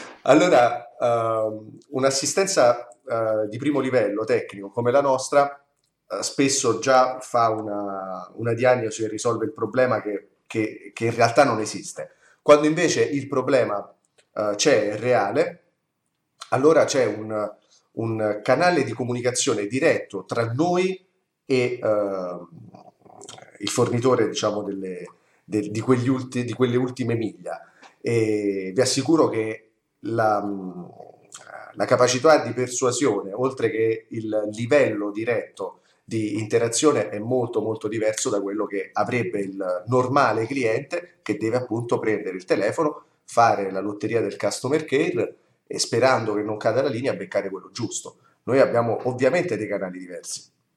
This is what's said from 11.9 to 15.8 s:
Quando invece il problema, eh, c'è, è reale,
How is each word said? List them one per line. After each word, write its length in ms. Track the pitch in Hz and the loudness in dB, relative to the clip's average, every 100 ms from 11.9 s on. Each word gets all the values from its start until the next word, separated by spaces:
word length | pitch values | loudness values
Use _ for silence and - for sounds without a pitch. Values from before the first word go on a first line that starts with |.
| - - _ _ _ | -14 -14 _ _ _
Quando 260 | - 147 151 | 6 6 6
invece 360 | 160 165 - | 2 2 2
il 240 | 147 143 - | 0 0 -2
problema, 640 | 131 135 135 107 101 - _ _ _ _ | -2 2 2 2 -2 -8 _ _ _ _
eh, 200 | - 107 101 | -4 -2 2
c'è, 360 | 151 120 104 | 4 4 2
è 60 | 104 | -2
reale, 640 | 120 117 101 127 175 - _ _ | 2 2 2 0 -2 -4 _ _